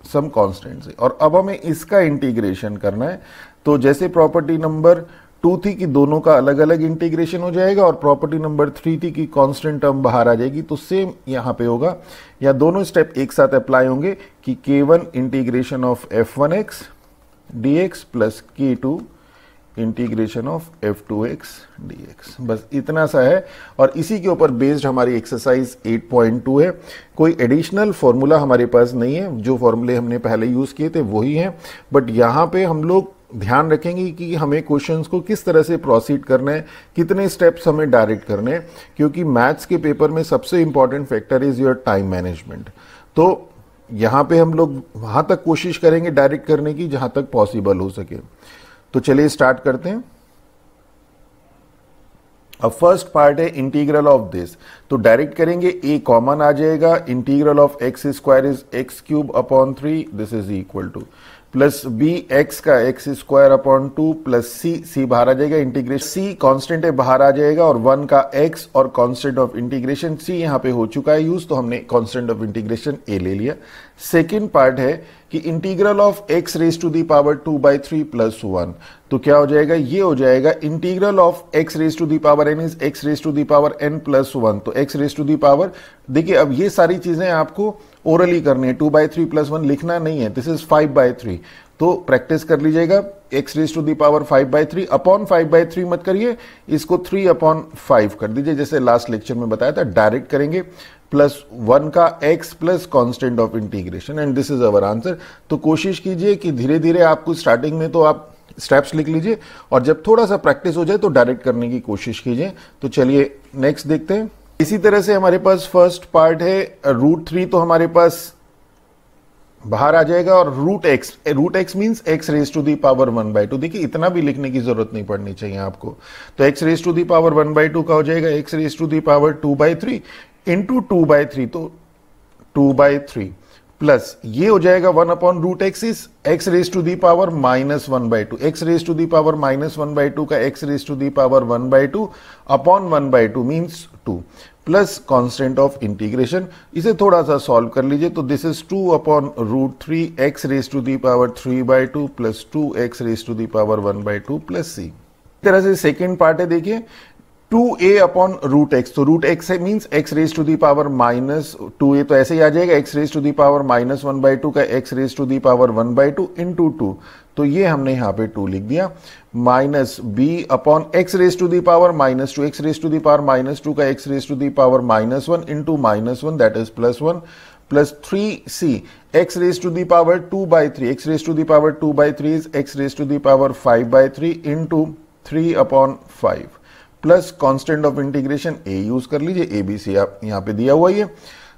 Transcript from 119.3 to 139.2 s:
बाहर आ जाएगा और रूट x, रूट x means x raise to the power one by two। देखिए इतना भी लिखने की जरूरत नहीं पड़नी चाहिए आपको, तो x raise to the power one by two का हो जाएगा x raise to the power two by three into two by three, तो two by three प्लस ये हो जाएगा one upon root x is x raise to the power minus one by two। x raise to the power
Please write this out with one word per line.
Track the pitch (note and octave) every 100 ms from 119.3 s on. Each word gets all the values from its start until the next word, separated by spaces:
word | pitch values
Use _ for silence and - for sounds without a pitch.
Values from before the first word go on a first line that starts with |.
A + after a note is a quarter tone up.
| _ _ _
बाहर | A2 G#2 C#3+ E3
आ |
जाएगा | D#3 F3 F3 F#3
और | D#3+ C3
रूट | D#3 G3+ F3
x, | C3 - - D3+
रूट | C#3 E3+ F#3+
x | F#3 F#3+
means | G#3+ A3+ -
x | D#3+ E3
raise | D3+ C#3+
to | D#3+ D3
the | C#3+
power | C#3 C3 B2+ A2+
one | G#2+
by | G#2+ G#2
two। | C3+
देखिए | E3 G3+
इतना | D3+ - F3
भी | F3
लिखने | D3 C3 C#3
की | B2+
जरूरत | A#2+ A2+ A2
नहीं | A2 G2+
पड़नी | G2+ G2+
चाहिए | F#2+ G#2 G2
आपको, | G2 - - - - - - -
तो | C#3
x | C#3+
raise | D#3+ E3 F3
to | E3
the | E3+
power | E3 E3 D3+
one | D3+ D3+
by | D#3
two | E3 D#3+
का |
हो | D#3
जाएगा | D3+ E3 D#3+ D3
x | - D#3
raise | D#3 D3+
to | D#3+
the | D#3 D#3
power | D3 D3+ D3
two | D3 C#3
by | D3+ E3
three | A3 B3+ - - - _ -
into | F3+ G3+ B3+ F#3+
two | F#3 D#3
by | D3 C#3+
three, | C3+ A#2+
तो | E3 D#3 - _ _ _ _ _ _ _ D3
two | C#3
by | C3+ C#3+ C#3+ C#3+
three | A#2+ F#2+ F#2 _ _ _ -
प्लस | D3+ B2+ - - A2
ये | A2 G3
हो | G3+
जाएगा | F3 F#3 F3+
one | E3 E3+ E3+
upon | F3+ F3
root | D#3 -
x | G3 -
is | A3+ G#3+ - _ -
x | E3+ F#3+
raise | F3 F3
to | F#3+ E3
the | F3+
power | F3+ E3+ F#3+ D#3+
minus | C3 B2+ C#3 D3 C#3
one | B2+ A#2
by | A2+ G#2+
two। | A#2 D3
x | D#3 E3
raise | E3+ E3+
to | D#3+
the | E3
power | E3